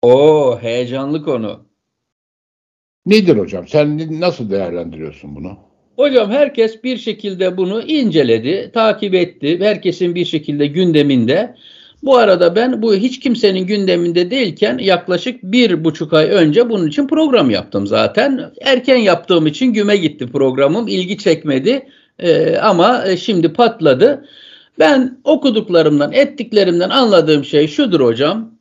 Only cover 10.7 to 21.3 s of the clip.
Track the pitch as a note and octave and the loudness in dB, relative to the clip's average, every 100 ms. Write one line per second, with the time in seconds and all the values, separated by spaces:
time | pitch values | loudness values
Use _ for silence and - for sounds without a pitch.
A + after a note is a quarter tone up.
10.7 | D3 F#3 D#3 C#3+ C3+ A2+ D#3 A#3 - _ | 0 2 2 2 2 2 0 -2 -10 _
11.7 | - - _ C4 B3+ G#3+ F3+ F3 F3+ B3 | -20 -20 _ 2 4 4 4 2 2 -2
12.7 | B3 A3+ G3 A#3+ B3+ C#4 A#3 G#3 F#3+ F#3 | -2 0 0 0 -4 -4 0 0 0 -2
13.7 | G#3 F#3+ F3 F3 E3+ F3+ C4 A3+ D#3+ G#3+ | -2 0 0 0 -2 -2 -2 -4 -2 -2
14.7 | B3+ F#3+ F3+ - F3+ B3+ B3+ F#3 A3+ A#3 | -2 0 -2 -2 -4 -4 -10 -2 2 2
15.7 | E3+ D#3+ D#3 D3+ E3+ D#3 G3+ D#3+ D3+ A#3+ | 2 -2 -4 0 2 2 2 2 2 2
16.7 | G#3+ D#3+ D3+ C#4 D#4+ D#4 B3 C#3 G2+ F#2 | 0 -2 -2 -2 0 2 2 2 -2 -4
17.7 | G#2 G2+ A2 A2 - C4+ C4 - - C4+ | -6 -2 0 0 0 -2 -2 -6 -8 -2
18.7 | C4 - B3+ G#3+ E3 - F3+ D#3 D3 C4 | 0 2 2 4 0 0 0 0 0 -2
19.7 | G#3+ G#3 G3+ D#3+ - B2 C3+ C3+ C3 C#3 | 0 0 0 0 -4 -8 -2 -2 2 0
20.7 | F#3+ A3 F#3+ F3+ G#3 - | 0 -4 -6 -4 -4 -2